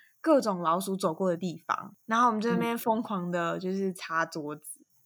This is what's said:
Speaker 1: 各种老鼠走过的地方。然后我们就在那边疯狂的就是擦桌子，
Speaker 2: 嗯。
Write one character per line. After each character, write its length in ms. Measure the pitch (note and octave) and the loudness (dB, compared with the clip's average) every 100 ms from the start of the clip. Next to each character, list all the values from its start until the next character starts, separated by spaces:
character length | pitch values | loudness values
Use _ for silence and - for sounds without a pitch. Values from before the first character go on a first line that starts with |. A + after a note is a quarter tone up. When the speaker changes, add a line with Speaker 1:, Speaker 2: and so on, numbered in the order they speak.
| _ _ | _ _
Speaker 1:
各 180 | - D4 | 4 4
种 220 | G#3+ F#3 | 4 0
老 180 | E3+ F3 | 2 2
鼠 160 | G3 F#3+ | 0 0
走 180 | F#3+ | 0
过 160 | D#3+ F#3+ | 0 0
的 60 | E3+ | 0
地 260 | F3 D#3+ - | -2 -4 -4
方。 260 | - - - - | -4 -6 -14 -2
然 140 | A3+ | 2
后 80 | B3 | 4
我 40 | |
们 80 | G#3+ | 2
就 100 | A3+ | 0
在 60 | A#3 | 0
那 60 | |
边 140 | A#3 A#3 | 0 -2
疯 280 | A#3+ A3 | 0 0
狂 260 | A#3 G3+ F3 | -2 -4 -2
的 300 | F3 E3+ E3+ | -2 -2 -2
就 140 | F#3 | -2
是 180 | F#3+ G3 | -2 -2
擦 340 | F3+ - E3 E3 | -4 -4 -2 -2
桌 300 | E3 D3 D3+ | -4 -8 -10
子， 240 | - - | -12 -20
Speaker 2:
嗯。 60 | _ _ | _ _